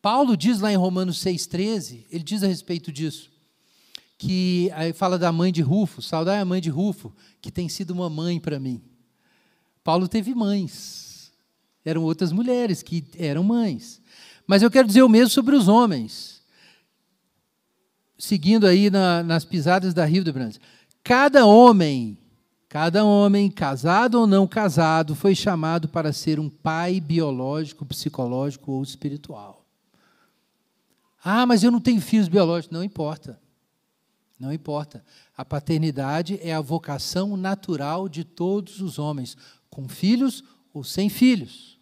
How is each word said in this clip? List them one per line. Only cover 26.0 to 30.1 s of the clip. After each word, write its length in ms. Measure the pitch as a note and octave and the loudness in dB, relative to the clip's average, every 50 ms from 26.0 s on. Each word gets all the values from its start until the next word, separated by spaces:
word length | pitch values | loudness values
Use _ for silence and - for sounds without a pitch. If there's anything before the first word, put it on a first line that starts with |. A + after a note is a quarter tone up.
| D#3+ D#3 | -4 -4
ser 280 | C3+ - - D#3+ D#3 D3 | -6 -4 -4 -4 -2 -2
um 100 | D#3 D3 | -4 -8
pai 480 | - _ _ D#3+ D#3+ E3 E3+ F3+ F#3 F#3+ | -10 _ _ -6 -4 -4 -4 -4 -4 -4
biológico, 840 | D#3+ D3 E3 E3 D#3+ D3 C3+ B2+ B2+ C3+ C#3+ D#3 D#3+ C#3+ - _ - | -4 -2 -2 -2 0 -2 -4 -6 -6 -6 -6 -6 -8 -8 -10 _ -14
psicológico 840 | C3 - - - D#3 - - B2+ A#2+ B2 B2+ C3+ C#3+ C3+ C3+ - - | -12 -12 -8 -8 -10 -6 -6 -6 -4 -4 -4 -4 -6 -8 -10 -12 -8
ou 100 | C3+ C3+ | -8 -8
espiritual. 800 | C#3 C3+ - - - D3 C#3 D3 C#3+ - D3+ G#2+ G#2 G2+ - _ _ _ _ _ _ _ _ _ _ _ | -8 -10 -12 -12 -10 -10 -10 -10 -16 -18 -20 -20 -20 -20 -20 _ _ _ _ _ _ _ _ _ _ _